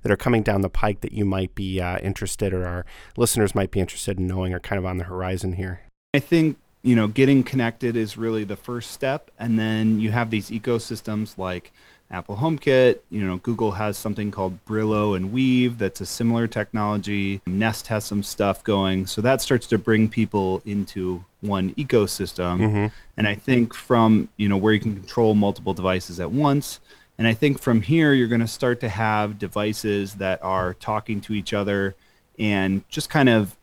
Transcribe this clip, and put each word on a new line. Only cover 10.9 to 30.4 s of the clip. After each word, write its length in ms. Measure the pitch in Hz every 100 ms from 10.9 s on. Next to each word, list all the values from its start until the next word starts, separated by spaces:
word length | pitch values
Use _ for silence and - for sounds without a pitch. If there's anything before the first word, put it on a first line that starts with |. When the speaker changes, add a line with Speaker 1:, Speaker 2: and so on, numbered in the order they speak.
| 110 - 107 107 -
Speaker 2:
like 360 | 92 90 - _ _ _ _
Apple 260 | 90 - 104
HomeKit, 640 | 160 156 - 131 127 - _
you 160 | 107 95
know, 120 | 90
Google 340 | - 110 113
has 260 | 95 107 98
something 320 | 110 104 104
called 340 | 101 95 92
Brillo 520 | - 107 107 107 104 95
and 160 | 95
Weave 440 | 120 131 127 123 117
that's 240 | 98 -
a 60 | 95
similar 400 | - 117 117 113
technology. 960 | 110 104 110 104 104 101 101 98 98 -
Nest 420 | 95 110 107 -
has 160 | 107
some 180 | - 104
stuff 400 | 101 - 101 92
going. 440 | - 101 95 95 95
So 140 | -
that 200 | 120 135
starts 240 | - 123 -
to 100 | 110
bring 320 | - 110 110
people 540 | 117 107 104 95 95
into 580 | - 101 95 98 90 90 90 _
one 340 | 104 98 92
ecosystem. 840 | - 139 120 101 - 92 - 87 90
Speaker 1:
Mm-hmm. 260 | 107 104 107 - - -
Speaker 2:
And 120 | 107
I 60 |
think 400 | 101 - 123 117
from, 540 | - - 117 113 110 - -
you 120 | 104
know, 80 | 98
where 160 | 107
you 80 | 107
can 140 | 110
control 400 | 101 92 - 110
multiple 400 | 104 101 95 98
devices 460 | 90 92 92 - 85
at 100 | 87
once. 480 | 123 147 143 - - _ - _ -
And 80 | 120
I 80 |
think 240 | 113 147 135
from 220 | - 113
here, 320 | 92 165 156
you're 140 | 135 117
gonna 180 | 117 113
start 320 | - 127 123
to 80 | 117
have 500 | 95 110 107 104 101
devices 760 | 95 104 107 107 107 101 98
that 280 | 98 95 92